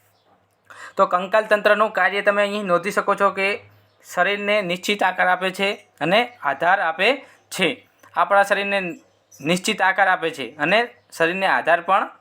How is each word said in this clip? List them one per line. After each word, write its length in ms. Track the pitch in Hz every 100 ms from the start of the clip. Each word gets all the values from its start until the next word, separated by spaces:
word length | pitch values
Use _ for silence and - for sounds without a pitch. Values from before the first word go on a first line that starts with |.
| _ _ _ _ _ _ _ - - -
તો 100 | 185
કંકાલ 380 | 180 190 220
તંત્રનું 460 | 208 208 208 208 220
કાર્ય 320 | 190 185 202
તમે 200 | 202 202
અહીં 200 | 202 208
નોંધી 280 | 196 175 190
શકો 240 | 214 202
છો 160 | 196 196
કે 320 | 190 196 208 - _ _ _ -
શરીરને 480 | 180 180 202 202 208
નિશ્ચિત 400 | 180 180 - 208
આકાર 260 | 185 185 185
આપે 220 | 180 185
છે 360 | 185 196 214 _ -
અને 380 | 151 208 240 -
આધાર 380 | 143 139 170 196
આપે 360 | 170 165 208 269 - _ -
છે. 360 | - 175 - _ _ - 165
આપણા 260 | 175 202
શરીરને 380 | 196 196 202 202 180 - _ _ _ -
નિશ્ચિત 420 | 151 180 214 202
આકાર 260 | 190 190 190
આપે 220 | 175 160
છે 260 | 156 120 151
અને 320 | 151 214 240 _ _
શરીરને 340 | - 165 190 185
આધાર 340 | 127 156 170
પણ 280 | 170 196 254 -